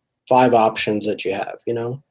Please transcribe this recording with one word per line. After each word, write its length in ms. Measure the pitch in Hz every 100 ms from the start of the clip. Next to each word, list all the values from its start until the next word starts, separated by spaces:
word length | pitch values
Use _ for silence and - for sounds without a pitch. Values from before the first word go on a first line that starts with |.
| _ _ -
five 260 | 127 127
options 500 | 113 110 - - 104 104
that 180 | 95
you 100 | -
have, 240 | 98 - - -
you 80 |
know? 260 | 117 120 139 _